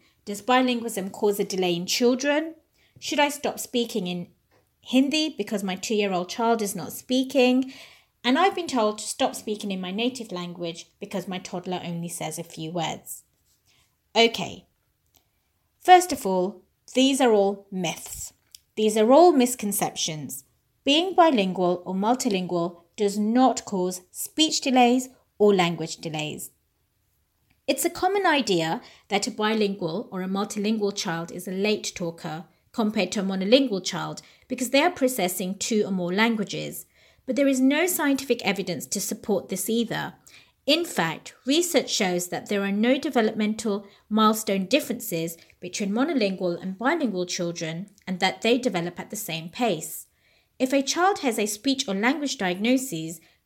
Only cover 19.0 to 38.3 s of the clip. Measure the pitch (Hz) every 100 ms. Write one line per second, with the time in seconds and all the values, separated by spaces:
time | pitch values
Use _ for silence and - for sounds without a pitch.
19 | 214 277 349 294 247 - 208 202 160 -
20 | - 156 139 - - _ _ _ 269 294
21 | 381 349 330 254 190 180 175 180 - 185
22 | 208 254 254 190 180 175 170 - _ -
23 | 202 196 208 240 254 254 - 196 180 185
24 | - - - - 311 - 285 254 240 254
25 | 254 _ _ - 208 190 175 165 160 -
26 | 165 156 151 - - _ _ _ _ _
27 | _ _ _ _ _ _ - 277 339 339
28 | 370 403 370 294 226 175 160 214 - -
29 | - 196 226 220 214 220 202 196 165 175
30 | - 190 185 196 202 214 202 220 202 202
31 | 202 165 170 180 185 185 214 214 - -
32 | 170 165 165 160 - _ _ - 214 214
33 | 185 220 190 190 190 269 269 196 180 170
34 | 156 151 - _ - 254 254 269 339 359
35 | 254 254 180 - 185 190 - 214 208 190
36 | 175 185 233 220 202 151 151 - - _
37 | _ _ - 240 277 254 262 294 359 359
38 | 285 269 -